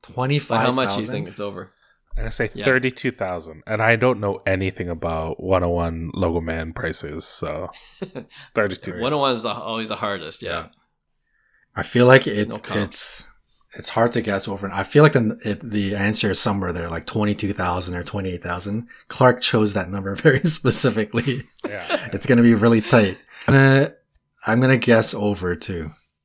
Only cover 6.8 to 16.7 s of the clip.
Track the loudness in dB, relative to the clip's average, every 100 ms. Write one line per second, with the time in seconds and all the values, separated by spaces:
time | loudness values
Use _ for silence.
6.8 | -6 -6 -8 -10 -8 -8 -8 -8 -10 -14
7.8 | -20 -14 -14 -12 -16 -20 -6 -2 -2 -4
8.8 | -10 -6 -2 0 0 -2 -4 -6 -6 -6
9.8 | -6 -6 -4 -6 -8 -12 -8 -8 -10 _
10.8 | _ _ _ _ _ _ _ _ _ -10
11.8 | -2 4 8 8 6 -4 -4 -6 -6 -6
12.8 | -4 -6 -8 -8 -12 _ _ _ _ -10
13.8 | -4 2 2 0 -2 -4 -4 -8 -6 -6
14.8 | 2 6 6 6 0 -2 -6 -6 -4 -4
15.8 | -2 0 2 2 2 2 0 0 -2